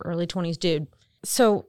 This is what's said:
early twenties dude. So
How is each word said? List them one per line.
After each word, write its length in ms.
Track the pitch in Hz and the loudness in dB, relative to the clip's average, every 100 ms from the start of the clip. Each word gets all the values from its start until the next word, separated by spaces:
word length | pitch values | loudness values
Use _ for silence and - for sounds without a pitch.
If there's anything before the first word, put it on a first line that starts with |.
early 240 | - 170 175 | -6 -4 -4
twenties 280 | 185 170 165 | -4 -4 -2
dude. 280 | 180 156 151 _ _ _ | 0 -2 -4 _ _ _
So 420 | - - 226 196 | -4 2 4 4